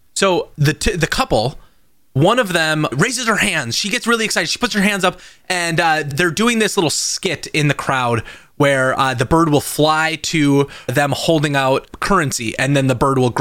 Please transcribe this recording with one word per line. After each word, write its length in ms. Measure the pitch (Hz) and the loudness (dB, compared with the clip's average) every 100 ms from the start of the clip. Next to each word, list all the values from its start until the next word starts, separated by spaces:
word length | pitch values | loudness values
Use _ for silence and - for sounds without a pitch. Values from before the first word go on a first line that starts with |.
| _ | _
So 360 | - 196 170 - - | 0 2 2 -2 0
the 140 | 147 - | 0 0
t-, 200 | - 175 | -2 0
the 120 | 156 | -2
couple, 500 | - 262 123 120 - - _ _ _ _ | -2 0 0 0 -4 -20 _ _ _ _
one 240 | 131 170 240 | 2 2 4
of 160 | 202 | 0
them 320 | 170 156 156 151 | 0 0 0 -2
raises 360 | 127 226 240 226 | 0 -2 0 -2
her 100 | 202 | 0
hands. 380 | 202 165 120 113 | 0 -2 -4 -4
She 140 | 208 | -4
gets 160 | 233 220 | -4 0
really 200 | 233 220 | 0 0
excited. 220 | 202 165 | -2 -2
She 120 | - | -4
puts 160 | 233 208 | -2 0
her 60 | |
hands 220 | 196 202 | 0 2
up, 160 | 180 180 - - - | -2 -2 -18 -16 -6
and, 300 | 180 170 165 | -4 -2 0
uh, 240 | 165 156 151 | 2 0 -2
they're 240 | 143 175 | -2 0
doing 300 | 156 226 226 | 2 0 2
this 180 | 208 - | 0 0
little 140 | 156 | 0
skit 560 | - - - 185 143 - | -2 -4 -4 -4 -6 -6
in 200 | 156 147 | -2 0
the 60 | |
crowd 480 | 139 - 131 123 117 - - - - | 0 -2 -2 0 -2 -4 -18 -12 0
where, 280 | 143 135 131 - | 2 2 2 0
uh, 100 | 131 | 0
the 120 | 123 127 | 0 2
bird 240 | 165 165 | 2 2
will 180 | 147 - - | 0 -2 0
fly 400 | 151 156 160 156 - | 2 2 0 -4 -4
to 360 | 165 143 139 139 - - | 0 2 2 0 -4 -4
them 240 | 127 143 | 0 0
holding 420 | 139 - 160 147 139 | 0 0 0 2 0
out 260 | 131 135 - - | 0 0 -4 -8
currency, 500 | - 196 143 - 113 - | 0 0 0 -4 -6 -2
and 160 | 131 143 | 0 2
then 120 | 135 | 2
the 80 | 120 139 | 2 2
bird 120 | 131 | 2
will 140 | 127 - | 0 2